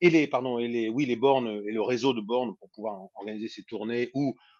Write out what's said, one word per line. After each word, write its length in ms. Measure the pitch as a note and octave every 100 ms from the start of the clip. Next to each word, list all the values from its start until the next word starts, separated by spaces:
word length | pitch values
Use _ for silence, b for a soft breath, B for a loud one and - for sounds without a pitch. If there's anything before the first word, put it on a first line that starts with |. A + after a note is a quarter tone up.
et 80 | F3
les, 180 | D#3+ C#3+
pardon, 320 | B2+ B2+ A#2+
et 80 | A#2+
les, 220 | A#2+ A2
oui, 160 | A#2+ C#3
les 100 | A#2
bornes, 480 | C3+ C3+ A#2+ G#2 G#2
et 60 |
le 100 | A2
réseau 320 | G#2 B2 C3
de 80 | A#2+
bornes 340 | G#2 B2 B2 F#2+
pour 120 | G2
pouvoir 240 | - G#2+ G2
en, 160 | F#2+ -
organiser 320 | G2+ G#2+ A2
ses 160 | -
tournées, 480 | F#2+ A2 G#2+ A#2+ A#2+
ou 220 | C3+ C#3 - b b